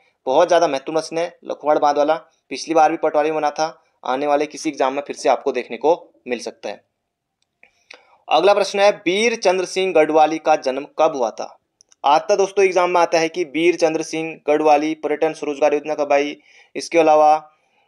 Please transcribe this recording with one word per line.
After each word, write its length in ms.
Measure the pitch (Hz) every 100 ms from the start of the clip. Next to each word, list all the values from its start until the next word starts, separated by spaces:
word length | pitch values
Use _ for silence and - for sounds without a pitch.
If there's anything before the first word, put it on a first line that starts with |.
| _ _ -
बहुत 200 | 135 170
ज़्यादा 200 | 170 165
महत्वपूर्ण 320 | 135 - 156
प्रश्न 180 | 151 165
है 200 | 170 - -
लखवाड़ 320 | - 147 151
बांध 180 | 147 143
वाला, 180 | 143 160 - _ _
पिछली 220 | 135 -
बार 180 | 160 151
भी 60 | 165
पटवारी 300 | 156 151 151
में 60 | 156
बना 140 | 147
था, 260 | 147 160 165 _ _
आने 240 | - 127 147
वाले 180 | 147 151
किसी 220 | 143 160
एग्जाम 240 | 139 135
में 80 | 135
फिर 140 | 143 123
से 140 | 151
आपको 220 | 120 -
देखने 260 | 123 117 113
को 160 | 135 170 - _ -
मिल 120 | 120
सकता 300 | 113 - 113
है। 140 | 104 _ _ _ _ _ _ _ _ _ _ - - _ _ -
अगला 260 | 147 185
प्रश्न 260 | 202 190 202
है, 120 | 202
वीर 440 | 202 - 190 233 226
चंद्र 280 | 202 185 180
सिंह 280 | - 190
गढ़वाली 440 | 160 156 156 156 160
का 160 | 156 156
जन्म 300 | 135 131 147 -
कब 160 | 156 151
हुआ 140 | 113
था? 260 | - - - _ _ _ _
आता 320 | 135 151 208 202
दोस्तों 300 | 196 202 190
एग्जाम 240 | 185 180
में 120 | 180
आता 180 | 170 170
है 100 | 160
कि 140 | 180 165
वीर 300 | 131 170 170
चंद्र 260 | 165 156
सिंह 320 | 160 160 160 156 -
गढ़वाली 460 | 151 156 147 156 156
पर्यटन 360 | 147 147 156
स्वरोजगार 400 | 156 147 143 151
योजना 220 | 147 151 147
कब 180 | 139
आई? 240 | 143 147 147 _ _ _ -
इसके 240 | - 170
अलावा 380 | 156 156 151 156 - _ _ _